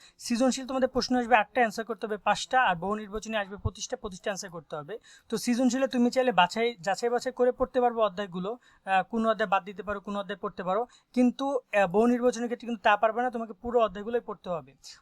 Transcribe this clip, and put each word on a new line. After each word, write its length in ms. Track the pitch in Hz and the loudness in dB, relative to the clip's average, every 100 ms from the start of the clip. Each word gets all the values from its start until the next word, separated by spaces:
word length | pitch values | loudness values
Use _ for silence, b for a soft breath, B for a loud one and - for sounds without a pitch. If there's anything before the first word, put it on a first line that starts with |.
| b b | b b
সৃজনশীল 480 | - 233 262 240 254 | -4 2 2 2 -4
তোমাদের 220 | 262 262 | 0 0
প্রশ্ন 300 | 254 - 247 | 0 0 0
আসবে 180 | 233 233 | 4 4
আটটা, 240 | 202 - | 4 2
অ্যান্সার 240 | 226 214 | 2 0
করতে 220 | 220 226 220 | -8 -8 -6
হবে 100 | 208 | -2
পাঁচটা, 460 | - 196 - 254 | 0 0 2 2
আর 140 | 240 175 | 2 0
বহু 180 | 185 | -2
নির্বাচনী 420 | 214 214 214 220 220 | -4 -6 -8 -4 -4
আসবে 200 | 196 196 | -4 -6
পঁচিশটা, 400 | 214 190 - 254 | -6 -6 -10 -8
পঁচিশটা 280 | 220 180 | -10 -8
অ্যান্সার 260 | 226 190 202 | -8 -8 -10
করতে 260 | 170 - 156 | -14 -12 -12
হবে। 220 | 147 220 B B _ | -10 -14 B B _
তো 80 | 220 | -4
সৃজনশীলে 500 | - 240 262 254 269 | 0 2 2 2 0
তুমি 240 | 262 240 | 2 2
চাইলে 220 | 254 254 | 2 2
বাছাই, 420 | 185 175 226 233 226 | 4 2 2 -2 -2
যাচাই 300 | 165 190 240 | -4 -2 0
বাছাই 220 | 240 262 | -2 -4
করে 200 | 247 247 | 0 0
পড়তে 280 | 247 254 262 | 2 -2 2
পারবো 220 | 240 233 | 0 2
অধ্যায়গুলো, 560 | 214 180 202 180 180 247 b b | -2 -2 -8 -6 -6 -8 b b
আহ, 180 | - 190 | 0 0
কোনো 280 | 180 226 226 | 0 0 0
অধ্যায় 200 | 208 214 | 0 2
বাদ 140 | 190 | 0
দিতে 180 | 185 196 | -2 -12
পারো, 180 | 196 202 | -8 -8
কোনো 200 | 208 202 | -6 -8
অধ্যায় 180 | 190 196 | -6 -8
পড়তে 240 | 208 - | -8 -6
পারো, 240 | 180 196 240 b b | -2 -2 -2 b b
কিন্তু, 460 | 247 247 233 277 285 | 2 2 2 -2 -4
আহ, 280 | - 208 190 | 0 2 4
বহু 200 | 196 240 | 4 4
নির্বাচনের 420 | 247 247 226 240 | 4 0 0 -6
ক্ষেত্রে 180 | 240 226 | -6 -8
কিন্তু 160 | 233 | 0
তা 140 | 220 208 | 2 4
পারবে 260 | 220 220 | 2 0
না, 80 | 247 | -4
তোমাকে 220 | 226 220 | -4 -8
পুরো 280 | 220 240 240 | -10 -2 2
অধ্যায়গুলোই 400 | 214 190 208 233 | 2 0 -4 -4
পড়তে 300 | 233 196 190 | -4 -12 -8
হবে। 240 | 165 135 _ B B | -8 -8 _ B B